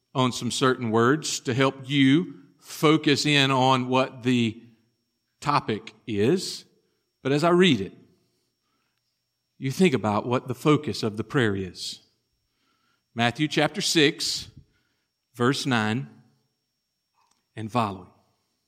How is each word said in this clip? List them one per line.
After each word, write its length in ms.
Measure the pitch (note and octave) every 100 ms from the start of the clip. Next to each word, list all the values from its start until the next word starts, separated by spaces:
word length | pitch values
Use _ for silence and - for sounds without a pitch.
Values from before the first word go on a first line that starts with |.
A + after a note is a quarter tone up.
| _ C#3
on 160 | B2+
some 200 | - A#2+
certain 380 | - C3+ B2+ A#2
words 520 | A2+ A#2 D#3 - -
to 120 | -
help 220 | B2 C3+ C3+
you 520 | B2 C#3+ C3+ D3 F#3 - - _
focus 640 | - - D3+ D#3 D3+ C3+ D3+
in 260 | D3 C3+
on 380 | C3+ C3 C3 B2+
what 340 | B2+ C3 B2+
the 400 | A#2+ B2 A2+ G#2 - _ _ _ _ _ _ _
topic 520 | D3+ C#3+ - G#2 - - -
is. 560 | G2+ A2 F#3 - - - _ _ _ _ _
But 120 | C3
as 100 | C#3+
I 60 | E3+
read 320 | F3 F#3 A#2
it, 100 | F#2 - _ _ _ _ _ _ _ _ _ _ _ _ _ _ _ _
you 120 | C3+
think 240 | C3 F#3
about 320 | B2 G#2 G#2 -
what 220 | B2 C3+
the 80 | A#2+
focus 480 | D#3 D3 C3 G2+
of 140 | A2+ G#2
the 80 | G#2+
prayer 320 | D3 A2+ G2
is. 420 | F#2 - - - _ _ _ _ _ _ _ _ _ _ _
Matthew 360 | A2+ A#2 A2+ D3+
chapter 320 | - D3 G#3
six, 640 | - E3+ C#3+ - - - - - - _ _ _ _ _ _
verse 320 | - B2 C#3 C#3+
nine 420 | A#2+ G#2+ A#2 C#3+ - _ _ _ _ _ _ _ _ _ _ _ _ _
and 160 | - A2
following. 380 | B2 A2 F#2+ F2+ _ _ _ _ _